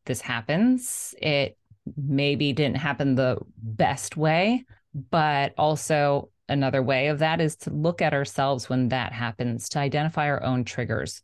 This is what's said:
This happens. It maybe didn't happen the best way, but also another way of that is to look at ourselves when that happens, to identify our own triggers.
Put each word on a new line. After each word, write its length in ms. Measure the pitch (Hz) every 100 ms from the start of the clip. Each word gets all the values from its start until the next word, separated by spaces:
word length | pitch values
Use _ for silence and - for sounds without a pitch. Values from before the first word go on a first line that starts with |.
| -
This 160 | 123
happens. 920 | - 117 113 160 233 254 - - - -
It 360 | 156 143 139 - _ _ - 147
maybe 560 | 139 139 143 143 147
didn't 240 | 131 143 104
happen 380 | 147 127 139 131
the 220 | 127 - - -
best 580 | 110 110 143 135 - 165
way, 500 | 156 160 202 254 - - _ 143 -
but 420 | 165 151 143 139 -
also 720 | 151 151 - 151 143 143 - _ -
another 340 | 139 135 131
way 280 | 127 131 143
of 100 | 147
that 200 | 156 165
is 160 | 160 -
to 140 | -
look 320 | 147 160 170
at 120 | 160
ourselves 540 | 139 139 - 139 131 -
when 220 | 127 123
that 240 | 127 113
happens, 560 | 113 117 110 123 113 -
to 80 | 151
identify 500 | 143 147 156 165 147
our 140 | 139
own 220 | - 127
triggers. 580 | 117 - 117 113 139 -